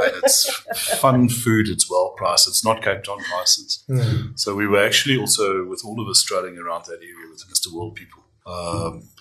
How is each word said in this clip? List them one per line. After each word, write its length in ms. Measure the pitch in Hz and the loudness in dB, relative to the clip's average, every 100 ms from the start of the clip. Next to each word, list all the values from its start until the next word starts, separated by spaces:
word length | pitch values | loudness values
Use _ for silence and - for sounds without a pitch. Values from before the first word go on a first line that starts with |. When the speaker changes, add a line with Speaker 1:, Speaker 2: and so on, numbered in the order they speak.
Speaker 1:
and 100 | - - | 0 2
it's 260 | 277 - - - - - - - | 2 4 2 -4 -6 -6 -4 2
fun 300 | 135 127 120 | 4 6 4
food, 400 | 120 120 110 107 | 2 2 2 2
it's 200 | 87 - | -2 0
well 200 | 90 92 - | 0 0 -2
priced, 300 | 90 85 - | 0 2 2
it's 160 | - 110 | 2 0
not 160 | 110 | 0
Cape 200 | 104 98 | 0 -2
Town 160 | 101 101 | -4 -10
prices. 600 | - 90 - - - - - | -6 -2 0 0 -2 -8 -4
Speaker 2:
Mm. 500 | 131 120 101 - - | 0 2 0 -2 -6
Speaker 1:
So 160 | - 101 | -4 0
we 120 | 104 | 4
were 160 | 101 | 4
actually 340 | 110 - 143 131 | 4 4 2 0
also, 460 | 104 110 101 95 | 2 0 0 0
with 200 | 90 92 110 | -4 -8 -10
all 160 | 110 | -8
of 80 | 104 | 0
us 100 | 90 | 0
strolling 380 | - 95 90 87 | 2 -2 -4 -8
around 280 | 87 82 - | -8 -8 -10
that 120 | 82 | -16
area 280 | 87 85 82 | -18 -20 -20
with 160 | 80 - | -20 -6
Mister 220 | - 92 | -4 -2
World 220 | 82 85 - | -6 -10 -12
people, 280 | - - _ _ - | -18 -20 _ _ -12
um, 580 | 87 87 85 82 80 - - | -8 -4 -4 -4 -6 -16 -8